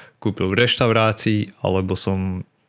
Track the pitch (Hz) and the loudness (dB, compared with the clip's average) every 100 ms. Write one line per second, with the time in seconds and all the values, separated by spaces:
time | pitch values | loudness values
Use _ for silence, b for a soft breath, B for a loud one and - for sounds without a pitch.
0 | B _ 107 - 92 98 120 - 123 113 | B _ -4 -2 0 2 2 2 2 4
1 | 110 107 123 107 104 - 98 95 95 92 | 2 2 0 0 -2 -4 -2 0 0 -4
2 | - 95 95 92 - _ | -2 -2 -2 -6 -10 _